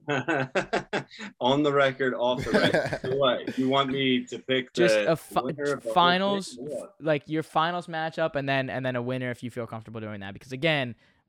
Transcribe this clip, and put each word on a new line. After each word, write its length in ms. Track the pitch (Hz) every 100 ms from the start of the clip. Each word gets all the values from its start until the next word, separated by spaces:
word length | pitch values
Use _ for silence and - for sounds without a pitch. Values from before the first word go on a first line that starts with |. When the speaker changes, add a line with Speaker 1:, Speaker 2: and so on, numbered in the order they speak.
| -
Speaker 1:
<laughs> 1300 | 139 127 151 131 190 - 202 - 190 - - 208 -
On 220 | 123 139
the 100 | 147
record, 420 | 143 135 131 131
off 300 | 117 120 123
the 60 | -
record. 480 | 208 135 160 135 147
Speaker 2:
<laughs> 100 | 139
Speaker 1:
So 60 | 135
what? 420 | 135 107 - 123
You 100 | 131
want 220 | 139 135
me 340 | 139 135 123 123
to 120 | 117
pick 340 | - 131 127
Speaker 3:
Just 220 | - 113
Speaker 1:
the 180 | 107 104
Speaker 3:
a 40 | 160
fi-, 240 | - 196
Speaker 1:
winner 200 | 127 143
of 180 | 143 135
the 60 | 117
whole 60 |
Speaker 3:
finals, 600 | 175 175 180 196 202 185 -
Speaker 1:
thing? 100 | 147
What? 280 | 123 - -
Speaker 3:
like, 220 | 156 147 -
your 160 | 156
finals 440 | 151 160 160 175 170
matchup, 500 | 165 160 165 160 143
and 120 | 139
then, 220 | 135 131
and 140 | 117
then 120 | 131 127
a 60 |
winner 280 | 120 127 127
if 120 | 120
you 80 | 123
feel 160 | 123 113
comfortable 340 | 113 107 113
doing 200 | 107 104
that. 120 | 95
Because 180 | 98 131
again, 420 | 131 160 151 123 110 _ _